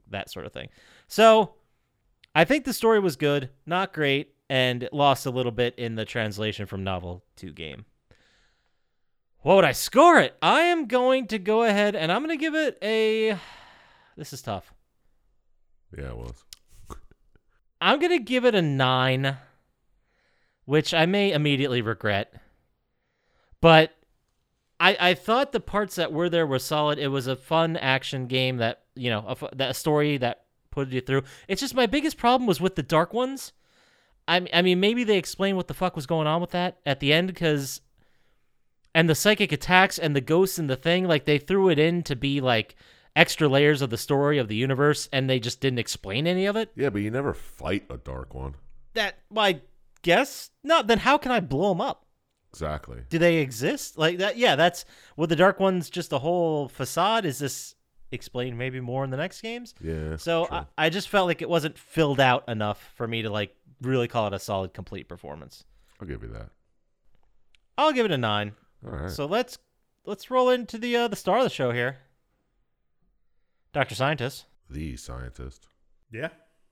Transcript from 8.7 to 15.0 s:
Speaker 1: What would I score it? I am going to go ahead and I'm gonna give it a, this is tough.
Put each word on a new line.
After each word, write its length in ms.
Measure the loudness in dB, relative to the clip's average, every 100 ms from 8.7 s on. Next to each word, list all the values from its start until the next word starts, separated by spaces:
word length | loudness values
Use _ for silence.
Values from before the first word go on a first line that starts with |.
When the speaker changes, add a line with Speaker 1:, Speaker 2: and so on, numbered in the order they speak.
| _ _ _ _ _ _ _
Speaker 1:
What 160 | 4 6
would 100 | 6
I 60 |
score 460 | 2 0 6 8 8
it? 160 | 4 2
I 200 | 2 4
am 240 | 4 0 0
going 400 | 0 2 0 -2
to 120 | -4
go 240 | 0 2
ahead 320 | 4 4 2 0
and 160 | 0
I'm 100 | -2
gonna 160 | -2 -4
give 180 | -4 -2
it 220 | -2 -4
a, 560 | -4 0 0 0 0 -2 -8 -20 -20 -20 _ _ _ -18
this 160 | -16
is 100 | -12
tough. 320 | -8 -8 -10 _ _ _